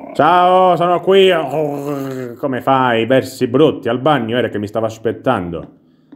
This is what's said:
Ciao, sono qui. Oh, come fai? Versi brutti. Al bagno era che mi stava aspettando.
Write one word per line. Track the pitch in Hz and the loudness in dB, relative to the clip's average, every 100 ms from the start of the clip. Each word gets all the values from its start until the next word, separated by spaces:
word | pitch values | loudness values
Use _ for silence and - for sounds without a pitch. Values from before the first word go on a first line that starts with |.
| - | -14
Ciao, | - 151 180 180 185 185 175 | -2 2 4 4 4 4 2
sono | 175 170 | 0 0
qui. | 170 196 190 | 2 4 4
Oh, | 165 135 147 147 143 143 139 135 131 123 117 | 2 -2 -4 -4 -4 -6 -6 -6 -8 -10 -8
come | 143 123 | -6 -4
fai? | 139 135 127 113 113 | 0 2 2 0 2
Versi | 131 127 - 127 | 0 0 -4 -2
brutti. | 127 151 - 117 | 2 2 2 -4
Al | 123 | -2
bagno | 147 143 113 120 | 0 0 0 -2
era | 110 | -2
che | 104 | -4
mi | 101 | -6
stava | 113 110 | -4 -4
aspettando. | 107 113 107 135 117 87 82 - _ _ _ _ | -4 -6 -4 -2 -2 -4 -10 -12 _ _ _ _